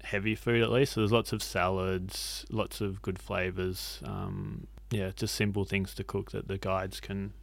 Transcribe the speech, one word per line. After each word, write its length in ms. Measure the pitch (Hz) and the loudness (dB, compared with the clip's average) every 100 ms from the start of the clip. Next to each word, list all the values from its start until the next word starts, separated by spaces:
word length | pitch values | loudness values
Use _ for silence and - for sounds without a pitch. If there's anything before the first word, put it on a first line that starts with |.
heavy 320 | - 104 107 107 | -4 0 0 0
food 260 | 120 117 | 4 4
at 100 | 113 | 6
least. 220 | 120 139 | 6 4
So 80 | 113 | 4
there's 100 | 104 | 6
lots 220 | 117 - | 6 4
of 80 | 110 | -2
salads, 1040 | - 92 92 95 92 92 92 - - - - | 0 2 4 4 2 0 -2 -6 -6 -8 -4
lots 300 | 110 95 - | -2 -2 -2
of 200 | 101 95 | -2 -2
good 180 | - 92 | -4 -4
flavors. 800 | - 92 92 92 92 92 - - 69 | -2 0 0 0 -2 -2 -8 -8 -6
Um, 600 | 98 95 95 101 - - - - | -4 -4 -4 -6 -6 -10 -14 -4
yeah, 200 | 107 95 - | -2 -2 -2
just 200 | 110 - | -2 2
simple 300 | 104 101 95 | 2 2 2
things 280 | 98 92 - | 0 0 -4
to 80 | |
cook 280 | - 98 - | -4 -2 -2
that 160 | 101 95 | -6 -4
the 100 | 95 | -2
guides 420 | 95 95 95 - | 0 0 0 -6
can 340 | - 98 98 - | -6 -4 -4 -8